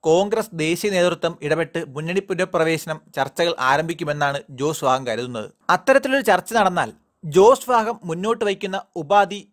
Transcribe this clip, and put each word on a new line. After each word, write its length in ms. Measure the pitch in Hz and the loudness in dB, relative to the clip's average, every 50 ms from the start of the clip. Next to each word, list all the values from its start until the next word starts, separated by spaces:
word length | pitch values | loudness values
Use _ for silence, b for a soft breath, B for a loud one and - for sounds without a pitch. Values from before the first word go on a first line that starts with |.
| - | 4
കോൺഗ്രസ് 460 | 160 160 180 196 208 214 220 208 214 185 160 156 | 4 4 4 2 0 -2 -4 -4 -6 -6 -4 -2
ദേശീയ 260 | 160 175 175 - 208 196 | -2 -2 -2 -2 0 2
നേതൃത്വം 360 | 180 175 175 165 151 - 165 160 - | 2 2 2 0 0 -4 -6 -6 -6
ഇടപെട്ട് 380 | 139 147 160 160 165 160 - 165 160 139 127 | -4 -2 -2 -2 -2 -4 -4 -8 -8 -6 -10
മുന്നണി 260 | 151 156 165 180 196 196 - | -10 -8 -2 -4 -4 -4 -4
പുനഃപ്രവേശനം 720 | 190 170 185 185 185 175 160 165 165 151 - 165 156 151 _ _ - | -4 -4 -4 -2 0 0 0 0 0 -2 -4 -10 -10 -12 _ _ -4
ചർച്ചകൾ 380 | 143 135 131 _ - 170 170 - - 127 131 | -4 -4 -4 _ -2 -2 -2 0 0 2 2
ആരംഭിക്കുമെന്നാണ് 680 | 139 147 160 165 170 160 170 147 147 147 147 143 139 139 - - 139 123 | 2 2 0 -4 -6 -6 -6 -6 -2 -2 -2 -2 -2 -6 -10 -14 -8 -4
ജോസ് 240 | 139 156 151 - 147 | -4 -4 -4 0 0
വിഭാഗം 220 | 131 127 135 135 | 0 0 0 0
കരുതുന്നത്. 420 | 123 110 113 123 127 120 113 107 - _ _ _ - | -4 -4 -4 -6 -8 -8 -10 -10 -12 _ _ _ 0
അത്തരത്തിലൊരു 540 | 170 185 - - 269 269 269 269 262 277 240 226 | 0 0 2 2 2 2 2 0 -2 0 2 2
ചർച്ച 220 | 190 180 185 - 220 233 | 2 2 0 -2 0 2
നടന്നാൽ 340 | 196 185 175 170 131 110 - _ _ _ _ _ - | 2 2 0 -2 -4 -4 -8 _ _ _ _ _ -12
ജോസ് 400 | 156 139 185 196 226 262 247 - 247 | 0 4 6 8 8 6 4 2 0
വിഭാഗം 280 | 247 226 214 220 214 220 - | 0 0 0 -2 -6 -8 -8
മുന്നോട്ട് 400 | 170 160 175 190 220 233 226 226 | -8 -8 -4 -2 -4 -2 0 -2
വയ്ക്കുന്ന 340 | 202 196 196 202 190 190 196 - _ _ 175 | -2 -2 -4 -6 -8 -8 -8 -10 _ _ -12
ഉപാധി 360 | 156 143 202 208 202 170 202 202 190 _ | -2 2 4 4 4 2 -2 -12 -14 _